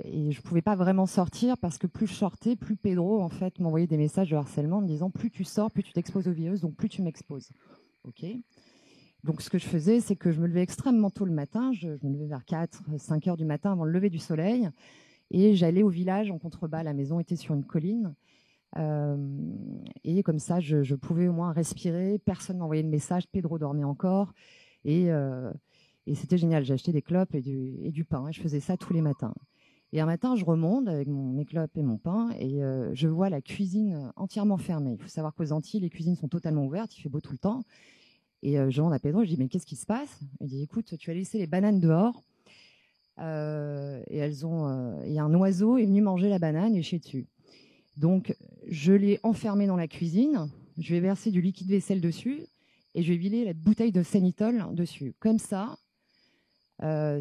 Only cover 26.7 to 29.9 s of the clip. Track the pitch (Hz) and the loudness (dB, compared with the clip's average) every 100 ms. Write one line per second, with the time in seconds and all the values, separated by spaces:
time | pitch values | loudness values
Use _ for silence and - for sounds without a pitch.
26.7 | 135 - 151 - 180 190 147 127 135 131 | 0 0 -2 0 0 0 -2 -4 -6 -6
27.7 | 127 175 151 160 135 143 156 165 143 - | -6 -6 -4 -4 -4 -4 -6 -4 -2 -2
28.7 | 185 - 165 151 139 110 - - _ _ | -4 -2 0 2 0 -4 -8 -16 _ _
29.7 | _ _ | _ _